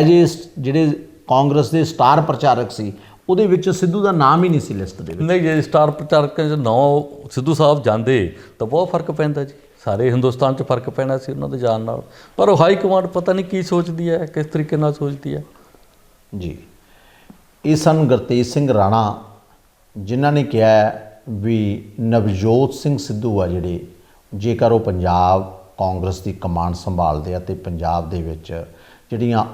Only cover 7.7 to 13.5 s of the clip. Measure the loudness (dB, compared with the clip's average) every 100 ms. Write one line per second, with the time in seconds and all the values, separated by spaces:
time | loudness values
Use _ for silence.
7.7 | 4 2 0 2 2 0 -6 -20 -10 -2
8.7 | -2 0 -2 -6 -4 -2 -2 -6 -10 _
9.7 | _ -6 0 2 2 0 2 0 0 -2
10.7 | -4 -4 -6 -4 -4 -6 -8 -6 -4 -2
11.7 | -2 -4 -8 -10 -20 -16 0 2 4 4
12.7 | 4 2 0 0 -4 -2 -2 -2